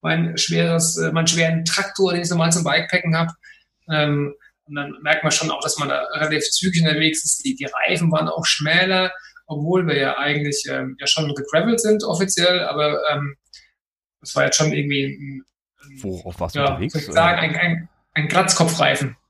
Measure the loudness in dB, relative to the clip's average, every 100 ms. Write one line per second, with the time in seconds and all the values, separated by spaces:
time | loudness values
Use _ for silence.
0 | 0 0 0 -2 -2 0 2 2 0 0
1 | -2 0 2 2 2 2 0 -2 -4 0
2 | 2 2 0 0 2 2 2 0 0 -2
3 | 0 0 0 -4 -20 -20 _ _ -4 0
4 | 2 0 -2 -6 _ _ _ -8 -8 -6
5 | -2 0 2 0 -2 -4 -4 -4 -2 -2
6 | -4 -2 -2 0 0 0 0 2 2 4
7 | 2 0 -2 -2 -2 -4 -6 -4 -2 2
8 | 2 2 0 -2 -2 0 2 2 2 2
9 | 0 -4 -20 -20 _ -4 0 2 2 2
10 | 0 0 0 0 0 -4 -4 -6 -6 -6
11 | 0 2 0 -4 0 0 2 2 2 2
12 | 2 -2 0 2 2 2 0 0 0 0
13 | 0 -2 -4 -10 _ -20 _ _ _ _
14 | _ _ -6 0 2 2 2 0 -2 -2
15 | -2 -6 -12 -12 -16 _ _ _ -20 -10
16 | -8 -8 -10 -8 -6 0 -2 0 -4 -4
17 | 0 4 4 2 0 0 0 0 -6 _
18 | _ -4 0 2 2 4 2 4 2 2
19 | -2 -6